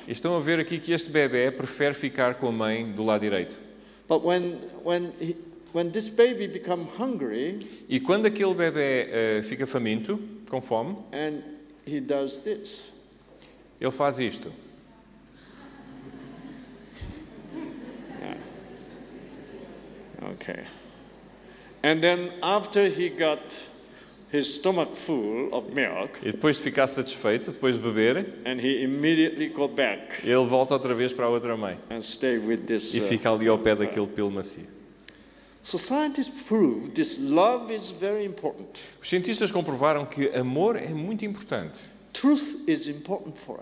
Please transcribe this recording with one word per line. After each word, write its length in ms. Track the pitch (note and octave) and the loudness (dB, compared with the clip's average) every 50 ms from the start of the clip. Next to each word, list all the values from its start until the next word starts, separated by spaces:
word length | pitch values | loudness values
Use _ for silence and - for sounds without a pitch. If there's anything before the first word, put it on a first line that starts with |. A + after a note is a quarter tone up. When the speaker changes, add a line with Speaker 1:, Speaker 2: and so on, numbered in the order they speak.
| - | -8
Speaker 1:
E 40 | - | -8
estão 240 | A#2 - - E3+ F3 | -6 -2 0 0 2
a 20 | E3 | 2
ver 200 | C#3 D#3 E3+ D#3+ | 2 2 2 2
aqui 200 | D#3 E3 E3+ D#3 | 2 0 -2 -4
que 140 | - E3 E3+ | 0 0 0
este 160 | D#3+ E3 D#3 | 0 0 2
bebé 400 | D3+ D3+ C#3+ B2+ B2+ B2 B2 C3+ | 4 4 4 6 6 4 4 4
prefere 420 | C3 - C3+ - - - C#3+ C#3+ C#3 | 2 0 -6 -4 0 2 2 2 2
ficar 420 | - D3 C3 B2+ C#3 B2+ B2 B2 | 0 -4 -4 2 4 2 2 2
com 120 | B2+ C3 | 2 0
a 40 | A#2+ | 0
mãe 380 | A2+ A2+ A2 A2 A2 A2+ A2+ A2 | 2 2 2 2 0 0 -2 -4
do 120 | G2 G#2+ A2 | -4 0 2
lado 180 | A2 G#2+ G2+ | 4 4 4
direito. 380 | G#2 G#2 G2 F#2 E2+ - - - - - - - - - - - - | 4 2 2 0 0 -2 -8 -16 -16 -18 -20 -20 -20 -20 -20 -8 -2
Speaker 2:
But 160 | - E3 D3+ - | 2 2 2 4
when, 340 | E3+ F3+ F3+ F3 F3 E3+ - - - - - - | 4 2 2 2 -2 -6 -8 -10 -12 -12 -6 -2
when 280 | E3+ F3 F3 F3 F3 - - | 0 0 0 0 -2 -6 -6
he, 160 | D#3+ E3 E3+ - - - - - - - - | -4 -4 -6 -6 -8 -18 -18 -20 -12 -4 -2
when 180 | E3+ F3 E3+ | -2 0 0
this 180 | E3 A3 G#3+ - | -2 -4 -4 0
baby 380 | - A#3 A#3 B3+ A#3 G3 G#3 | 6 6 6 6 6 2 -4
become 400 | - - F3+ - F3 F3+ E3+ D#3+ - - | -4 -6 -6 -2 -2 -2 -2 -4 -6 -6
hungry, 640 | - B3 C4+ A#3+ D#3+ C3+ A2+ G#2+ A#2 C#3 E3+ G3+ G#3 - - - - - - | -4 -4 -2 -2 -2 -2 -2 -2 -2 -2 -2 -4 -6 -10 -12 -16 -14 -6 -2
Speaker 1:
E 100 | B2+ C3 | -2 0
quando 280 | - - F#3+ G#3+ G#3+ | 2 4 4 6 4
aquele 260 | G#3 G#3 G#3 G3 F#3+ F3+ | 4 4 4 2 2 2
bebé, 560 | E3+ E3+ D#3+ D3 D3+ C#3+ C3+ C3 B2+ - - | 2 2 2 2 2 2 4 4 2 2 2
eh, 300 | - A2+ A2+ A2 G#2+ G#2+ G#2+ | 2 2 4 4 2 2 0
fica 240 | G#2+ C3 B2 C3+ | -2 -4 -4 -2
faminto, 500 | B2+ - B2+ A#2 G#2+ A2 A2+ A2 - G#3 G#3+ - - - - - - | 0 0 0 0 2 0 0 -2 -2 -4 -4 -6 -10 -14 -14 -10 -6
com 120 | C3+ B2+ | -6 -4
fome, 340 | - - A#2 A2+ B2 E3+ G3+ G3 - - | -2 0 0 0 0 -2 -6 -10 -10 -8
Speaker 2:
and 320 | - C#3+ D3+ D3+ D3+ C#3 - - - - - - - - - | -6 -4 -4 -4 -4 -6 -10 -12 -16 -18 -18 -20 -20 -14 -10
he 140 | C#3 D3+ C#3+ | -6 -6 -4
does 380 | B2+ C#3+ C#3+ C#3 C#3 C3+ - | -2 0 0 0 0 -2 -4
this. 560 | - - G#3+ G3+ - - - - - - - - - - - - - - - - - - - - - - - - - | -6 -4 -4 -4 -6 -6 -12 -12 -14 -14 -18 -20 -20 -20 -20 -20 -20 -20 -20 -20 -20 -20 -20 -20 -20 -20 -20 -10 -4
Speaker 1:
ele 120 | - C3 | -4 -2
faz 280 | C3 - C#3+ C#3+ C3 C3 | 0 2 2 2 2 2
isto. 300 | B2 G2+ - - - - - - - - - - - - - - - - - - - - - - - - - - - - - - - - - - - - - - - - - - - - - - - - - - - - - - - - - D#4 D#4 - - A3 - - C#4+ D#4+ D#4 - - - - - - - - - - - | -2 -2 -2 -6 -12 -12 -14 -16 -20 -20 -20 -20 -20 -20 -20 -20 -20 -20 -20 -20 -20 -20 -20 -20 -20 -20 -20 -20 -20 -20 -20 -20 -20 -18 -18 -18 -18 -18 -18 -16 -18 -18 -18 -16 -16 -16 -16 -16 -18 -18 -20 -20 -20 -18 -14 -14 -12 -12 -12 -14 -14 -16 -18 -18 -16 -12 -10 -10 -10 -10 -10 -12 -14 -14 -14 -14 -14 -14 -12 -10
Speaker 2:
Yeah. 160 | - G1+ G1+ - - - - - - - - - - - - - - - - - - - - - - - - - - - - - - - - - - - - - - G1+ - | -10 -10 -10 -10 -12 -14 -16 -16 -16 -16 -16 -18 -18 -18 -18 -18 -18 -16 -16 -16 -16 -16 -16 -18 -16 -16 -16 -16 -16 -16 -18 -18 -18 -18 -18 -18 -18 -18 -14 -10 -10 -10 -10
Okay. 300 | - - - - - - - - - - - - - - - - - - - - - - - - - - - - - - | -10 -10 -10 -10 -10 -10 -14 -16 -18 -20 -20 -20 -20 -20 -20 -20 -20 -20 -20 -20 -20 -20 -20 -20 -20 -20 -20 -6 2 4
And 180 | D3+ D#3+ D#3+ | 4 6 6
then 300 | D#3+ F3 F3 F3+ F3 F3 F3 - | 6 4 4 4 0 -4 -6 -2
after 460 | - F3 G3+ G#3 F#3+ - - G3+ G3+ | 0 2 2 2 2 2 4 6 6
he 220 | F#3 D#3+ E3 F3+ E3 | 6 4 2 -2 -2
got 300 | - - D#3+ D#3 D3+ - - - - - - - - - - - - - - - - - - - | 0 2 2 2 2 0 -4 -12 -14 -14 -14 -16 -18 -20 -20 -20 -20 -20 -20 -20 -20 -20 -8 -2
his 240 | D3 C#3+ C3 - - | 0 0 2 0 -2
stomach 400 | - - F#3 F#3+ F3 D3+ - - | 0 2 2 2 2 0 -2 -4
full 540 | - - - D3+ B2 G#2 G#2 A2 B2 C#3 - | -8 -4 -2 0 0 0 0 -2 -2 -2 -2
of 200 | - B2 G#2+ G2+ A#2+ | -2 -4 -4 -2 0
milk, 460 | C#3+ B2 F2 E2 F#2 G2 - - - | 0 0 0 0 -2 -4 -6 -6 -6
Speaker 1:
E 100 | - G#2+ | -4 -4
depois 260 | G#2 G#2+ - D3+ C#3 | -2 2 2 2 2
de 40 | - - | 2 0
ficar 240 | C3+ - C#3+ C3+ | 0 2 4 4
satisfeito, 640 | B2+ - C3+ A#2+ - - - - G#2+ A2 B2+ - F3+ | 4 2 -2 -4 -4 -4 -2 2 2 2 2 0 -4
depois 240 | C#3 - C3+ B2+ A#2+ | -4 0 2 2 2
de 60 | A2+ | 2
beber, 440 | A2+ A#2 G#2+ A2 A2 A#2+ C3+ F#3 G3+ - - - - | 0 0 2 4 4 4 4 2 0 -6 -8 -8 -6
Speaker 2:
and 140 | B2 C3 A#2+ | -6 -4 0
he 240 | A#2+ C3 C#3 A#2 C3+ | 0 0 0 2 0
immediately 640 | C3 C#3 C#3+ D3 D#3+ E3 D#3+ D#3+ - - C#3+ D#3 D#3 | 0 0 2 2 4 4 4 4 2 2 -2 -4 -4
go 180 | D#3 C#3 C#3+ | -2 -2 -2
back 560 | C3+ - C#3+ C3 A2 G2 F2+ - - - - - | 0 2 2 2 2 0 -4 -8 -10 -10 -4 2
Speaker 1:
ele 220 | A2+ B2 C3 B2+ | 4 6 6 6
volta 280 | B2 C3 B2+ C3 C3 C#3+ | 6 6 4 4 4 2
outra 180 | C3+ C#3 B2+ A#2+ | 2 2 0 0
vez 180 | A#2 B2+ B2 B2+ | 2 0 0 0
para 120 | B2+ A#2+ | 0 0
a 40 | A#2 | 2
outra 280 | A#2+ A#2 A#2+ A#2+ A2+ | 2 2 0 -2 -4
mãe. 200 | A2 G#2+ F#2+ F2 - - - | -2 -4 -4 -6 -6 -10 -10
Speaker 2:
and 120 | A2+ A2+ | -10 -8
stay 360 | G#2 - - - C#3 C3 A#2+ | -6 -6 -4 0 0 2 2
with 280 | A2 G#2 A2 A#2 A2 A2 | 2 2 0 0 0 0
this, 260 | - A2+ G2+ - - - | 0 0 0 0 0 -2
Speaker 1:
E 60 | A2+ | 0
Speaker 2:
uh, 20 | G#2 | 2
Speaker 1:
fica 280 | G2 A#2 G#2+ - A#2 | 2 2 2 4 4
ali 160 | A2 G#2+ A2 | 4 4 6
ao 100 | A2+ A2 | 6 6
pé 160 | G#2+ A2 A2 G#2+ | 6 6 4 4
Speaker 2:
uh, 40 | |
Speaker 1:
daquele 300 | G2+ G#2 - - A2 G2+ | 4 2 0 0 -2 -2
pelo 220 | G2+ - G#2+ G#2 G2+ | -2 0 0 0 0
macio. 340 | G2 F#2+ F#2 - - - - - - - - - - - - - - - - - - - - - - - | 0 -2 -6 -8 -10 -14 -16 -16 -18 -20 -20 -20 -20 -20 -20 -20 -20 -20 -20 -20 -20 -20 -20 -20 -20 -14
Speaker 2:
So 160 | - - - | -8 -6 -4
scientists 540 | F3 - - B3+ D4 D#4 D4 C#4 C#4 C4 - - - - | -4 -2 0 2 2 2 2 0 -2 -2 -4 -4 -8 -2
prove 440 | - G#3+ A3 F3+ C3 A2 G#2+ - - | 2 4 6 6 6 4 2 -4 -4
this 260 | - D#3 D3+ - - C3+ | 0 0 0 0 0 -4
love 540 | C#3 C#3 D3 E3+ G3 A#3 B3 A#3+ A#3 A3 A3+ | 0 4 6 6 6 6 4 2 -2 -4 -6
is 180 | G#3+ - F#3 | -6 -6 -6
very 320 | F3+ D#3 F#3 G3+ G#3 G#3+ G#3 | -6 -4 -2 -2 0 -2 -2
important. 540 | G3 - - - D3 - - F#2+ - - - - - - - | -4 -6 -4 -6 -6 -6 -6 -14 -16 -16 -18 -18 -18 -18 -12
Speaker 1:
Os 80 | - - | -4 0
cientistas 420 | F3 F#3 F3+ - A3 G#3+ G#3+ F3 | 0 0 2 0 0 0 0 0
comprovaram 540 | - F3 D#3+ D#3 C3+ B2 C#3 D#3 D3+ D3 C#3+ | 0 0 0 0 0 2 4 4 4 2 0
que 240 | - - C#3+ C#3 - - | -4 -2 0 0 2 2
amor 400 | B2+ B2+ B2 C3 D3+ F#3+ A3+ - | 0 0 0 2 2 2 2 2
é 120 | - - D#3+ | 0 -4 -4
muito 360 | D#3+ D3+ D#3+ G3+ A3+ G#3 G#3+ | -4 -4 -4 -4 -4 -4 -4
importante. 520 | G#3 G#3 - - - C3 G#2 E2+ D#2 - - - - - - - - - | -6 -6 -8 -8 -6 -6 -6 -6 -8 -12 -14 -18 -20 -20 -20 -18 -14 -4
Speaker 2:
Truth 540 | - - C#4+ D4+ D4 - - - - - | 2 4 6 6 6 2 -4 -8 -4 0
is 200 | - D#3 D3 - | 0 0 0 0
important 480 | D3 C#3+ D3 - F3 - - - D3 - | -6 -8 -8 -6 -6 -6 -6 -6 -10 -14
for 240 | - - - G#2+ - | -14 -12 -12 -12 -12